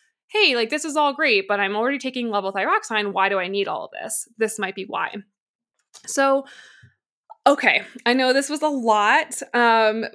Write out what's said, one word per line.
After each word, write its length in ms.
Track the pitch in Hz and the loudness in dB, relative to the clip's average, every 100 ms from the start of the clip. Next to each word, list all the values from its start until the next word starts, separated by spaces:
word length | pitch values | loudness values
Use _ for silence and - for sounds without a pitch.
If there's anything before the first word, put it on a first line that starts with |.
| _ _ _ | _ _ _
"Hey, 280 | 427 359 240 | 0 2 2
like, 140 | 226 | -2
this 140 | 294 | -4
is 120 | 320 294 | -4 0
all 160 | 285 | 0
great, 340 | 277 302 202 190 | 0 0 0 0
but 140 | 202 | -2
I'm 160 | 196 208 | -2 -2
already 220 | 240 277 | -2 -4
taking 300 | 262 254 233 | -6 -6 -4
levothyroxine. 840 | 208 190 196 240 415 - 214 202 | -4 -4 -4 -2 -2 -2 -4 -2
Why 160 | 196 196 | 0 0
do 100 | 196 | 0
I 100 | 180 | -2
need 200 | 202 190 | -4 -4
all 160 | - | -6
of 60 | - | -8
this?" 380 | - - - - - | -12 -8 -8 -8 -4
This 200 | 220 214 | -4 -4
might 160 | 190 | -8
be 100 | 190 | -8
why. 300 | 190 226 - 208 - _ _ _ _ _ _ - - | -10 -6 -6 -8 -18 _ _ _ _ _ _ -20 -8
So, 400 | - 269 277 269 - - - - _ _ _ _ - - | 0 2 2 -2 -20 -20 -20 -20 _ _ _ _ 0 2
okay, 360 | 285 226 139 - - 240 | 4 2 0 -2 -6 0
I 80 | |
know 180 | 254 254 | 2 4
this 160 | 269 277 | 2 0
was 140 | 294 | -2
a 60 | 302 | -2
lot, 720 | 277 226 208 208 285 311 - - | -2 2 2 4 4 2 -8 -4
um, 500 | 240 233 226 220 220 - | 2 4 6 4 0 -6